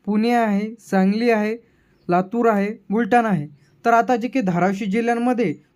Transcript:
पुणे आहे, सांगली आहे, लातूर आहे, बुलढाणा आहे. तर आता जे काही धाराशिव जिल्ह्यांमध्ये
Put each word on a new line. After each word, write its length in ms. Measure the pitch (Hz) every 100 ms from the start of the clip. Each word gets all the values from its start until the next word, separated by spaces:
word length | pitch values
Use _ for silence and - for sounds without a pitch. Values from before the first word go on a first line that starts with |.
| -
पुणे 260 | 214 233
आहे, 440 | 240 220 202 220 233
सांगली 500 | - 190 190 214 240
आहे, 280 | 214 214 233 - _ _ _ -
लातूर 380 | 175 190 233 226
आहे, 200 | 202 202 233 -
बुलढाणा 400 | 214 214 240 220
आहे. 180 | 170 147 - _ _ 233
तर 80 |
आता 220 | 233 233 240
जे 120 | 247
काही 180 | 269 190
धाराशिव 420 | 170 185 196 214
जिल्ह्यांमध्ये 800 | 220 233 233 240 247 190 147 _